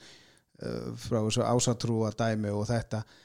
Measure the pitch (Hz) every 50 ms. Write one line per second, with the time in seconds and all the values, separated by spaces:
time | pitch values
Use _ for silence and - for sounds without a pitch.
0 | - - - - - - - _ _ _ _ - - - 58 58 58 - 113 113
1 | - - 123 113 107 110 104 120 113 113 117 123 - - 120 117 - 117 117 110
2 | 110 107 104 - 117 113 110 107 107 104 101 104 104 113 120 117 113 - - 107
3 | 107 - - - -